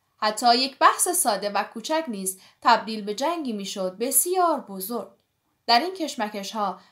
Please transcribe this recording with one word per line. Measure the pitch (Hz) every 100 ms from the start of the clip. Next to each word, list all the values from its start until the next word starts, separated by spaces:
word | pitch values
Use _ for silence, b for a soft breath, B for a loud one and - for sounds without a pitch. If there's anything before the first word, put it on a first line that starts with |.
| _ _
حتی | 214 214 240 247
یک | 269 -
بحث | 330 440 -
ساده | - 247 196 202
و | 202
کوچک | 208 233 220 311 320
نیز | 202 190 - b b
تبدیل | 262 220 208 220
به | 202
جنگی | 208 285 339 269
می‌شد | 208 196 202 185 185
بسیار | 247 262 349 370 349 285
بزرگ. | - 190 190 240 - - _ _ _ _ -
در | 240
این | 339
کشمکش‌ها | 381 302 - 214 208 196 220 202 180 b